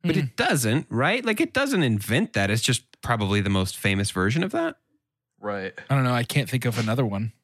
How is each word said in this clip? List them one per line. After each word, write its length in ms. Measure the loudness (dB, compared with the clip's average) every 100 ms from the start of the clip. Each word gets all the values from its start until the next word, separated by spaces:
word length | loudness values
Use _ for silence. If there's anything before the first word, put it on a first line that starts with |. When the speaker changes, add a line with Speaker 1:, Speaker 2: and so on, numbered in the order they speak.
| 0
Speaker 1:
But 100 | 0
Speaker 2:
Hmm. 60 |
Speaker 1:
it 140 | 0 0
doesn't, 520 | 0 2 2 0 0
right? 340 | 0 0 0 0
Like, 160 | 0
it 120 | 0
doesn't 280 | 0 2 2
invent 500 | 2 2 2 0 0
that. 160 | 0 0
It's 100 | 0
just 220 | 0 -2 _ _
probably 400 | -4 -2 2 0
the 80 | 2
most 260 | 0 0 -2
famous 340 | -2 0 -2
version 320 | 0 0 0
of 80 | -2
that. 260 | -2 -4 -6 _ _ _ _ _ _
Speaker 3:
Right. 340 | -8 -6 -8 -10 -2
Speaker 2:
I 60 | 0
don't 80 |
know. 100 | 2
I 100 | 0
can't 260 | 0 -2 -2
think 160 | -2 -2
of 120 | -2
another 260 | -2 0 0
one 280 | -2 -6 -8